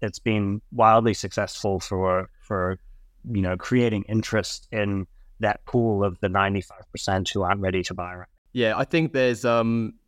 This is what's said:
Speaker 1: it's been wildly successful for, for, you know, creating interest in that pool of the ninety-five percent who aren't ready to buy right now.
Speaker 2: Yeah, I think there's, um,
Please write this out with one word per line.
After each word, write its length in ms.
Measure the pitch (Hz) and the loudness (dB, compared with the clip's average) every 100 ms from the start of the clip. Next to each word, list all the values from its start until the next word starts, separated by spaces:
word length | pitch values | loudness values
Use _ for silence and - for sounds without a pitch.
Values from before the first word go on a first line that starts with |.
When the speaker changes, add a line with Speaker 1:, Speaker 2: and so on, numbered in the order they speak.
Speaker 1:
it's 180 | 107 - | -8 -4
been 440 | 117 107 98 104 - | 0 0 0 -4 -6
wildly 420 | 120 110 110 113 | 4 6 8 6
successful 640 | 101 95 - 101 - 104 95 | 0 -4 -4 -4 -4 -2 -2
for, 520 | - 95 92 92 92 - | -2 0 2 0 -2 -12
for, 380 | - 101 90 95 - - - _ 117 | -6 -2 -2 -4 -10 -20 -20 _ -4
you 100 | 107 | -2
know, 160 | 90 90 | 0 -2
creating 480 | - 127 120 104 - | 0 2 4 0 -2
interest 600 | 110 - 110 - - - | -2 0 -2 -2 -8 -8
in 340 | 110 101 98 92 - - - | -4 -2 -2 -6 -12 -20 -2
that 260 | 107 - | -2 -2
pool 380 | - 123 113 101 | -2 0 2 2
of 140 | 101 90 | 0 0
the 80 | 98 | 0
ninety-five 600 | 98 98 98 - 98 - | 2 2 0 -4 -14 -16
percent 380 | - - 95 92 | -8 0 0 0
who 140 | 101 | -2
aren't 180 | 90 98 | -4 -2
ready 200 | 95 92 | -2 -2
to 100 | 90 | -4
buy 200 | 90 90 90 | -8 -10 -14
right 20 | |
now. 320 | 90 _ _ | -18 _ _
Speaker 2:
Yeah, 240 | 127 113 107 | -2 -2 0
I 80 | |
think 280 | 131 170 160 | 0 0 0
there's, 320 | 135 127 117 | 2 0 0
um, 500 | 123 117 113 117 110 - | 2 2 2 0 -2 -8